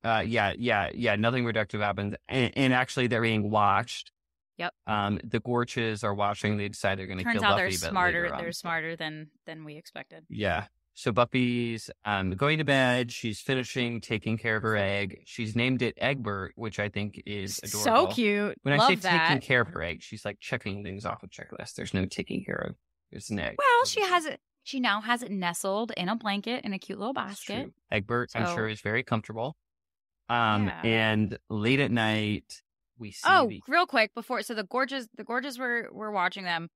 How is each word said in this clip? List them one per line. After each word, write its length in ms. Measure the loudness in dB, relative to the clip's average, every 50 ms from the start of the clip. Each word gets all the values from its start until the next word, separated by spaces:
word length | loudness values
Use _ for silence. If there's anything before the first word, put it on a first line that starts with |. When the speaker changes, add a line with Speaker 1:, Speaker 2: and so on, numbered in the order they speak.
| 2
Speaker 1:
Uh, 200 | 2 2 2 2
yeah, 280 | 2 2 2 2 2 0
yeah, 320 | 0 0 2 2 2 2 0 -4
yeah. 220 | -2 0 2 2
Nothing 280 | 4 2 2 2 2 0
productive 380 | 0 0 0 -2 -2 -2 -2
happens. 340 | -2 -2 0 -2 -4 -4 -6 -8 _
And, 260 | -4 0 0 0 2 2
and 160 | 2 2 4 4
actually, 340 | 4 2 0 0 0 0
they're 140 | 2 2 2
being 280 | 2 2 2 2 0 2
watched. 640 | 4 4 6 6 4 4 2 -2 -8 -12 -12 -16 _ _ _ _ _ _ _ _ _
Speaker 2:
Yep. 160 | -8 -8 -8 _ _ _
Speaker 1:
Um, 320 | -2 -2 0 0 0 -2 -2 -4
the 160 | -4 -4 -4
Gorches 640 | -2 0 0 0 0 -2 -2 -2 -2 -2 -2 -2 -2
are 100 | -2 0
watching. 420 | 0 0 0 0 0 0 0 0
They 120 | 0 -2 -6
decide 300 | -6 -2 -2 -2 0 -2
they're 80 | -6
gonna 160 | -8 -6 -4 -4
Speaker 2:
Turns 100 | -2 0
Speaker 1:
kill 100 | 2 4
Speaker 2:
out 120 | 4 4
Speaker 1:
Buffy, 60 | 4 2 0
Speaker 2:
they're 60 | 0
Speaker 1:
but 120 | -2 -2 -2
Speaker 2:
smarter. 340 | 0 2 2 2 2 0 -2
Speaker 1:
later 100 | -2 -4
on. 100 | -4 -6
Speaker 2:
They're 80 | -6 -8
smarter 420 | -8 -6 -4 -4 -4 -4 -6 -8
than, 360 | -6 -6 -8 -8 -10 -14 -16 _ _ _
than 180 | -16 -14 -14 -14
we 100 | -16 -16
expected. 500 | -16 -18 -14 _ -14 -14 _ -20 -20 -16 _
Speaker 1:
Yeah. 380 | -6 -2 0 0 0 0 -4 -8 _ _ _ _ _
So 180 | -4 -4 0
Buffy's, 760 | 4 4 2 4 4 2 2 2 2 0 -2 -4 -4 -8 -10 -14 -18 _ _
um, 260 | -2 0 0 2 0
going 260 | 0 0 2 2 2
to 60 | 2 2
bed. 460 | 2 4 4 6 4 4 2 0 -2
She's 280 | -4 -6 -6 -6 -6 -6
finishing 600 | -2 -2 -2 -2 -2 -2 -2 -2 -2 -2 -2 -6
taking 360 | -4 -4 -4 -2 0 0 -2
care 200 | 0 0 0 0
of 60 | 2 2
her 120 | 2 2
egg. 460 | 2 2 2 0 0 -2 -4 -6 -12 _
She's 300 | -14 -8 -6 -6 -2 0
named 260 | 2 2 2 2 2
it 140 | 0 0 0
Egbert, 560 | 0 -2 -2 -2 -2 -4 -4 -4 -4 -6 -8 -8
which 220 | -8 -8 -8 -4 -4
I 100 | -4 -2
think 320 | -2 -4 -4 -4 -8 -12 -10
is 340 | -8 -8 -6 -6 -6 -8 -8 -8 -6
Speaker 2:
So 360 | -6 0 2 6 6 6 4
Speaker 1:
adorable. 0 |
Speaker 2:
cute. 500 | 4 2 2 2 2 2 2 0 -2 -4 -2 _
Speaker 1:
When 100 | 2 4
I 40 |
Speaker 2:
Love 120 | 6 6 6
Speaker 1:
say 60 | 6 4
Speaker 2:
that. 60 | 2
Speaker 1:
taking 320 | 4 4 6 6 6 4 2
care 220 | 2 4 4 4
of 80 | 4 2
her 120 | -2 -4
egg, 200 | -4 -4 -6 -8 -10
she's, 220 | -14 -14 -8 -8
like, 140 | -8 -8 _
checking 420 | -8 -6 -6 -4 -4 -4 -6 -4 -6
things 220 | -8 -10 -6 -6
off 180 | -6 -6 -6 -10
a 40 |
checklist. 480 | -18 -16 -16 -16 -14 -12 -14 -12 -12 -10
There's 180 | -10 -8 -2 0
no 120 | 0 0
taking 380 | 0 -2 -6 -6 -4 -4 -6 -4
care 140 | -4 -4 -4 -4 -6
of. 60 | -10 _ _ _ _ _ _ _
There's 180 | -16 -16 -8 -6
an 100 | -4 -4
egg. 200 | -2 -4 -2 2
Speaker 2:
Well, 260 | 4 4 6 6 4
she 160 | 2 0 0
Speaker 1:
There's 0 |
Speaker 2:
has 240 | 0 2 2 0 0
it. 160 | -2 -10 -10 _ _ _ _ _
She 160 | -6 -4 0
now 220 | 2 2 2 0
has 220 | 2 0 0 0 0
it 80 | -4
nestled 600 | -4 -2 -2 -2 -2 -2 -2 -2 0 0 -2 -4 -4
in 120 | -4 -2 -2
a 60 | -2
blanket 480 | -2 -2 -2 -2 -2 -2 -4 -6 -4 -4
in 80 | -6 -6
a 60 | -6
cute 200 | -8 -10 -8 -6
little 140 | -4 -4 -2 -4 -4
Speaker 1:
It's 160 | -4 -8 -12
Speaker 2:
basket. 40 | -8
Speaker 1:
true. 300 | -6 -6 -6 -6 -8 _ _ _ _
Egbert, 400 | -2 -2 0 0 0 -2 -2 -2 -2
I'm 120 | -2 -2
Speaker 2:
So 0 |
Speaker 1:
sure, 220 | 0 0 -2 -2
is 140 | -2 -4 -4
very 220 | -4 -2 -2 -2 0
comfortable. 540 | 0 -2 -2 -2 -4 -6 -6 -6 -6 -8 _ _ _ _ _ _ _ _ _ _ _ _ _ _ 0
Um, 420 | 2 4 6 6 6 4 4 2
Speaker 2:
Yeah. 120 | 0 0 0
Speaker 1:
and 560 | 2 4 4 4 4 4 4 2 0 -2 -8 _ _
late 300 | -4 0 2 4 4 4
at 100 | 4 2
night, 720 | 2 2 2 2 2 2 2 0 -2 -4 -6 _ -20 -20 _ _ _ _ _ _ _
we 140 | _ -16 -14
see 120 | -14 0 4
Speaker 2:
Oh, 240 | 6 6 6 6
Speaker 1:
the 160 | 4 0 -6 -6
Speaker 2:
real 180 | 0 2 2 2
quick 280 | 4 2 2 2 2 _
before, 280 | -12 -6 -4 -4 -4 -4
so 100 | -4 -6
the 100 | -6 -6
Gorges, 460 | -4 -2 -2 -2 0 -2 -8 -8 -10 _
the 80 | -16 -8
Gorges 360 | -4 -4 -4 -4 -4 -8 -6
were, 300 | -4 -4 -2 -4 -4 -6
were 200 | -12 -10 -8 -4
watching 340 | 0 0 0 0 -2 -4 -4
them. 240 | -2 -2 -2 -4 -8 _